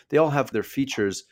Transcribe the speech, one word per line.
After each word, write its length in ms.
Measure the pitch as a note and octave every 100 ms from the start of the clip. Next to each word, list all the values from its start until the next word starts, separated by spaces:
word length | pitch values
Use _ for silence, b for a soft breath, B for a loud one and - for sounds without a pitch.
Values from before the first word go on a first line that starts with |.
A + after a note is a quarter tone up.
| B
they 80 | D3+
all 140 | D#3+
have 180 | C#3+ B2+
their 140 | A2+
features. 600 | G2 - C3+ - G2+ F#2+ -